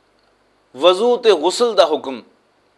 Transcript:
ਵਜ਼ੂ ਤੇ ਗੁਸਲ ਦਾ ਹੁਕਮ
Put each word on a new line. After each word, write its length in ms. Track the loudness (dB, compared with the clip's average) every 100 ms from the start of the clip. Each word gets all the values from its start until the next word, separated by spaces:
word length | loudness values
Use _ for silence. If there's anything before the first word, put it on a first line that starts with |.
| _ _ _ _ _ _ _ -2
ਵਜ਼ੂ 400 | 0 2 0 0
ਤੇ 140 | 2
ਗੁਸਲ 420 | 2 0 -2 0
ਦਾ 120 | 2 0
ਹੁਕਮ 380 | -2 -6 -14 -16 _ _ _ _